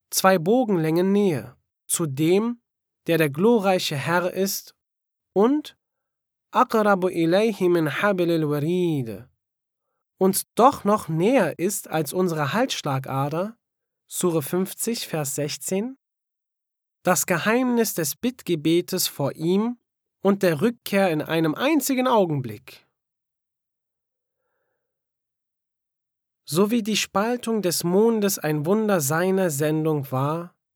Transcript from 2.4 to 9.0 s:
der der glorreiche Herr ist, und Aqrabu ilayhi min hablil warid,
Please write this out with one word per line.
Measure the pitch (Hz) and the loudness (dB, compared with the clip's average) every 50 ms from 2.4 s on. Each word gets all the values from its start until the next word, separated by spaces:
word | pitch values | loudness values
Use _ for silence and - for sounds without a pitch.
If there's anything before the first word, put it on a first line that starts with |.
| 220 233 240 233 _ _ _ _ _ _ _ _ _ | 2 0 -4 -8 _ _ _ _ _ _ _ _ _
der | - 165 160 | -2 0 2
der | 160 151 | 2 0
glorreiche | 139 147 185 226 240 226 185 196 190 185 180 - 160 | 0 2 4 4 4 4 4 2 2 2 0 -2 -6
Herr | 139 131 147 170 180 175 180 - | -4 -2 0 0 0 0 -2 -2
ist, | 185 190 196 196 - - - - _ _ _ _ _ _ _ _ _ _ _ - | -2 -2 -2 -4 -6 -10 -14 -20 _ _ _ _ _ _ _ _ _ _ _ 0
und | 180 202 240 285 302 294 - - _ _ _ _ _ _ _ _ _ _ _ _ _ _ _ - | 2 2 4 2 0 -2 -6 -12 _ _ _ _ _ _ _ _ _ _ _ _ _ _ _ 0
Aqrabu | 208 254 - - 220 214 208 202 185 180 185 | 0 0 2 2 2 2 2 2 2 0 0
ilayhi | - 165 165 165 170 196 220 233 202 - 190 175 | 0 0 2 2 2 2 2 2 0 0 2 2
min | 175 170 160 151 135 - - | 2 2 2 0 -2 -2 0
hablil | 208 202 180 175 165 170 165 156 147 | 0 0 2 0 0 0 0 0 0
warid, | 147 147 143 160 175 180 180 170 160 143 | -2 -2 -2 0 0 0 0 0 0 -2